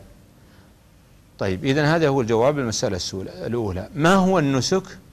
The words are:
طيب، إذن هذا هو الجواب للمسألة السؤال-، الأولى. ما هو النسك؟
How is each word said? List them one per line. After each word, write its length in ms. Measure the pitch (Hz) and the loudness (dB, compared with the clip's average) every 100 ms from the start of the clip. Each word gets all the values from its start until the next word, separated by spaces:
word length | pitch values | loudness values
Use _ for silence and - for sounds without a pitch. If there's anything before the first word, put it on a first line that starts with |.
| - - - - - - - _ _ - _ - _ - | -8 -20 -20 -20 -20 -20 -20 _ _ -20 _ -20 _ -6
طيب، 260 | 101 92 | -4 -2
إذن 200 | 139 139 | 0 2
هذا 240 | 147 165 151 | 2 2 2
هو 120 | 139 | 2
الجواب 380 | 113 113 127 147 | 2 4 4 2
للمسألة 380 | 120 104 120 92 | -2 -2 -4 -4
السؤال-، 320 | - 98 95 | -6 -8 -10
الأولى. 600 | 127 123 120 107 92 101 | -10 -6 -4 -4 -6 -8
ما 200 | 156 165 | 0 2
هو 240 | 196 185 185 | 4 4 2
النسك؟ 440 | 139 135 - 185 185 - - | 2 0 0 -2 -4 -16 -20